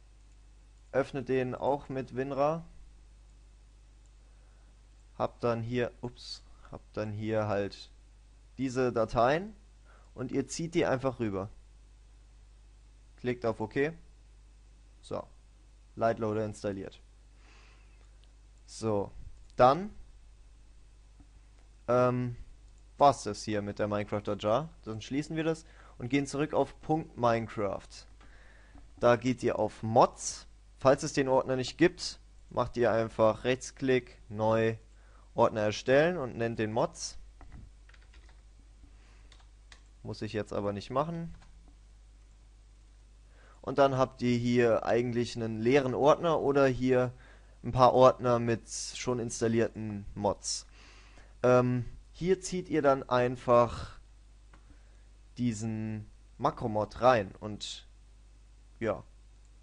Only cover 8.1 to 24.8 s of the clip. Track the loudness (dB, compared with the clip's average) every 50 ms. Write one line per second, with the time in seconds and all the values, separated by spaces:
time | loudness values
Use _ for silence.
8.1 | -20 -20 -20 -20 -20 -20 -20 -16 -10 -6 -6 -4 -2 0 0 0 2 0 -2 0
9.1 | 2 4 4 4 4 2 -2 -6 -14 -18 -20 -20 -20 -20 -20 -20 -20 -20 -20 -18
10.1 | -12 -10 -8 -4 -4 -4 -4 -4 -6 -8 -6 -2 0 0 2 2 0 0 -2 -4
11.1 | -4 -2 -4 -4 -4 -4 -6 -8 -12 -18 -20 -20 -20 -20 -20 -20 -20 -20 -20 -20
12.1 | -20 -20 -20 -20 -20 -20 -20 -20 -20 -20 -20 -20 -20 -20 -20 -20 -20 -20 -20 -20
13.1 | -16 -8 -6 -6 -4 -2 -2 -4 -4 -4 -6 -4 -2 -2 -2 -2 -4 -10 -18 -20
14.1 | -20 -20 -20 -20 -20 -20 -20 -20 -20 -20 -20 -20 -20 -20 -20 -20 -20 -20 -16 -12
15.1 | -10 -10 -10 -12 -18 -20 -20 -20 -20 -20 -20 -20 -20 -20 -20 -14 -6 -2 0 0
16.1 | 0 0 -2 -2 -2 -2 -4 -6 -6 -6 -6 -6 -6 -6 -10 -14 -16 -20 -20 -20
17.1 | -20 -20 -20 -20 -20 -20 -20 -20 -20 -20 -20 -20 -20 -20 -20 -20 -20 -20 -20 -20
18.1 | -20 -20 -20 -20 -20 -20 -20 -20 -20 -20 -20 -20 -12 -6 -2 -2 0 0 -2 -4
19.1 | -8 -14 -16 -16 -16 -18 -20 -6 2 6 6 6 6 4 -2 -8 -12 -16 -18 -20
20.1 | -20 -20 -20 -20 -20 -20 -20 -20 -20 -20 -20 -20 -20 -20 -20 -20 -20 -20 -20 -20
21.1 | -20 -20 -20 -20 -20 -20 -20 -20 -20 -20 -20 -20 -20 -10 -2 0 2 4 4 2
22.1 | 2 0 -4 -6 -8 -10 -14 -16 -18 -20 -20 -20 -20 -20 -20 -8 0 4 6 6
23.1 | 6 4 -2 -8 -8 -8 -6 -4 -4 -4 -4 -4 -4 -4 -2 -2 -2 -4 -4 -4
24.1 | -6 -6 -4 -4 -6 -2 0 0 0 0 -2 -4 -14 -16